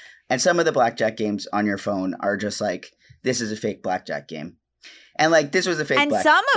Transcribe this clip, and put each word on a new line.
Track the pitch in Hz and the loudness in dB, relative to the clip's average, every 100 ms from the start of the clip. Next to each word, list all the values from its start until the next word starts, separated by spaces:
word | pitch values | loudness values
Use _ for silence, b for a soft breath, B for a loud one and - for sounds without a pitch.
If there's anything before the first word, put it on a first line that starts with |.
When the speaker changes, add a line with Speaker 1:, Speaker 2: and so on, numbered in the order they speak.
| B B B | B B B
Speaker 1:
And | 135 | 0
some | 180 170 | 2 2
of | 165 | 2
the | |
blackjack | 139 117 117 110 110 | 4 2 2 -2 -2
games | 107 104 - | -4 -4 -4
on | 104 104 | -2 0
your | 98 | -2
phone | - 101 92 - | -4 -4 -4 -4
are | 101 101 | -2 -2
just | 104 - | -4 -4
like, | 104 92 - _ b b | -4 -4 -10 _ b b
"This | 127 123 | -4 -2
is | 113 | -4
a | 107 | -4
fake | 110 - | -6 -6
blackjack | 98 90 - 73 - | -4 -6 -6 -10 -10
game." | 78 76 - _ _ B B B B | -12 -14 -16 _ _ B B B B
And, | 160 | 4
like, | 160 147 | 4 4
this | 180 185 | 0 0
was | 160 | -2
a | 147 | 0
fake | 151 | 2
Speaker 2:
And | 294 | 2
Speaker 1:
blackjack | 262 302 | 2 4
Speaker 2:
some | 330 494 | 4 4